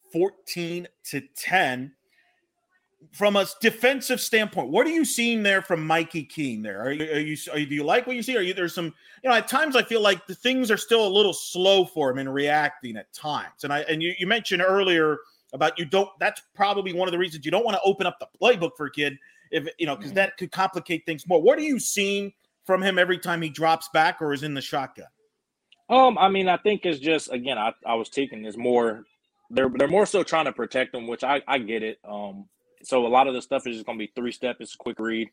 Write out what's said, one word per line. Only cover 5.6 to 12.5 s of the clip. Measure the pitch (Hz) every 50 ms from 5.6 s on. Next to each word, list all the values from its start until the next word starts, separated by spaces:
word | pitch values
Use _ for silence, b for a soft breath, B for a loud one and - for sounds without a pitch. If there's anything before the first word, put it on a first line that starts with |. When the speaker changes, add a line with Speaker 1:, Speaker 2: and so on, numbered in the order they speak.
Speaker 1:
from | - - 180 160 156
Mikey | 156 160 165 165 160 - 165 143
Keene | _ - 160 147 131 117 107
there? | 107 107 95 98
Are | 110 131
you, | 143 151 156
are | 156 151 147
you, | 151 156 151 147 - -
are | 135 151
you, | 147
do | 135 147
you | 147 143
like | 151 185 240 240 254
what | 254
you | 240 220
see? | 254 254
Are | 226
you, | 185 180 190
there's | 190 175 165 -
some, | 185 170 160 b b b b b b
you | - 262
know, | 240
at | 220 214
times | - 247 269 311 311 262
I | 240 214
feel | - 233 226
like | 208 202 196 170 -
the | - 185
things | _ - 247 254 262 254 214
are | 214 196
still | - - 226 226 220
a | 196
little | 185 208 214 196 160
slow | - - - - 175 180 190 196 190 180
for | 175 - 160 147 131
him | 127 139
in | 135 135
reacting | 135 139 143 147